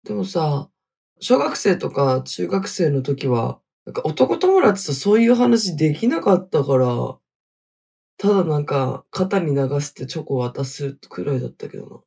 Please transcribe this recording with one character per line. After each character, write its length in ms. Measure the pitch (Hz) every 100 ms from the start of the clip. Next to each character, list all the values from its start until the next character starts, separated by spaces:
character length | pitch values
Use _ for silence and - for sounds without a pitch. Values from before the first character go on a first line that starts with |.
で 100 | -
も 100 | 208
さ、 460 | 190 175 156 143 - _ _ _ _ _
小 180 | - 254
学 180 | 294 -
生 200 | 208 185
と 140 | -
か 320 | 139 139 131
中 260 | 127 - 175
学 200 | 196 190
生 220 | - 160
の 120 | 139
時 260 | 135 139 139
は、 320 | 120 120 - _ _
な 60 | -
ん 20 |
か 100 | -
男 340 | - 151 262 339
友 240 | 370 381
達 240 | 247 190 -
と 60 |
そ 200 | 135 202
う 60 | 214
い 80 | 233
う 60 |
話 420 | 240 240 226 202 156
で 180 | 156
き 140 | 147 233
な 120 | 330
か 140 | 214
っ 140 | 185 -
た 160 | 156
か 140 | 135 135
ら、 400 | 127 120 117 - _ _ _ _ _ _ _ _ _ _
た 120 | 202
だ 160 | 196
な 140 | 160 147
ん 60 |
か 400 | 147 143 127 117 _
肩 300 | - 185 196
に 140 | 165
流 260 | 139 135 143
し 140 | 143
て 120 | - 127
チ 120 | 156
ョ 60 |
コ 120 | 151 131
渡 280 | 123 139
す 300 | 131 - 139
く 300 | - - -
ら 100 | -
い 60 | 131
だ 80 | 123
っ 20 |
た 180 | - -
け 80 | -
ど 100 | -
な。 140 | -